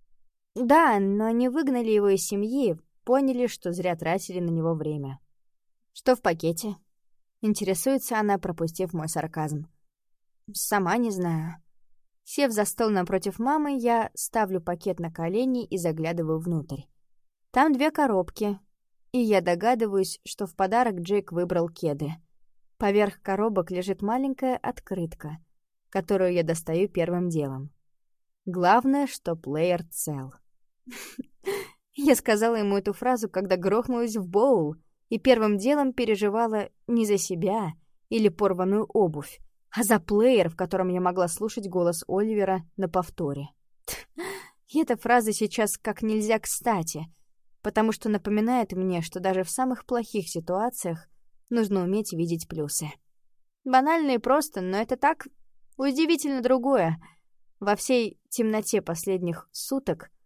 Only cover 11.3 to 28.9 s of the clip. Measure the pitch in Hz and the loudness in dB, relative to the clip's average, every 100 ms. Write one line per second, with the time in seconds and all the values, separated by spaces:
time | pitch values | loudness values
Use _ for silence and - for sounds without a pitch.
11.3 | 160 160 165 _ _ _ _ _ _ - | -2 -4 -12 _ _ _ _ _ _ -10
12.3 | - 277 214 208 - 226 202 175 190 196 | 0 0 2 -2 0 0 0 0 -2 -2
13.3 | 196 240 302 294 277 233 233 220 - - | -4 -2 0 0 -2 0 0 0 -6 -6
14.3 | 233 208 185 170 262 202 175 170 165 165 | -2 -2 -2 -4 -6 -4 -4 -6 -4 -2
15.3 | 196 262 247 226 196 170 156 160 170 156 | 0 0 -2 -2 -4 -2 -2 -4 -2 -2
16.3 | 160 170 165 147 139 - _ _ _ _ | -2 -2 -4 -4 -10 -12 _ _ _ _
17.3 | _ _ - 302 262 302 311 285 196 175 | _ _ 2 2 4 2 2 2 2 0
18.3 | - 208 202 _ _ _ _ _ 254 226 | -4 -4 -4 _ _ _ _ _ 0 4
19.3 | 202 180 175 220 254 220 196 185 - - | 4 4 2 2 2 2 0 -2 -4 -14
20.3 | - 196 - 190 226 247 185 170 202 196 | -8 -8 -2 0 2 2 0 -2 -2 0
21.3 | 170 175 180 170 165 160 143 147 165 _ | -2 0 0 -2 -2 -4 -2 -6 -8 _
22.3 | _ _ _ _ - 208 202 208 - - | _ _ _ _ -4 2 4 2 -2 -4
23.3 | 190 220 196 165 180 180 180 202 247 269 | -2 0 0 -2 -2 -4 -2 -2 -2 -2
24.3 | 262 262 247 - 247 - 185 165 165 151 | -2 -2 -2 -4 -8 -8 -6 -6 -8 -14
25.3 | 160 _ _ _ _ _ 196 185 196 185 | -14 _ _ _ _ _ -4 0 2 2
26.3 | 175 165 165 - 165 196 - 165 175 180 | 2 0 -2 -2 0 0 0 0 0 0
27.3 | 160 143 135 143 _ _ _ _ _ _ | -2 -2 -6 -12 _ _ _ _ _ _
28.3 | _ - 180 175 220 262 | _ -8 2 6 6 4